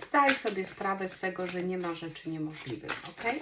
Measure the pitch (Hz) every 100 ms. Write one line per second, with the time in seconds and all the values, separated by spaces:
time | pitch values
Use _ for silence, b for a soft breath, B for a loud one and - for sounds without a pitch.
0 | - 285 277 262 226 190 185 - 202 196
1 | 185 - 190 180 180 180 180 185 175 165
2 | 165 156 165 160 156 156 - 107 - -
3 | 170 - 233 285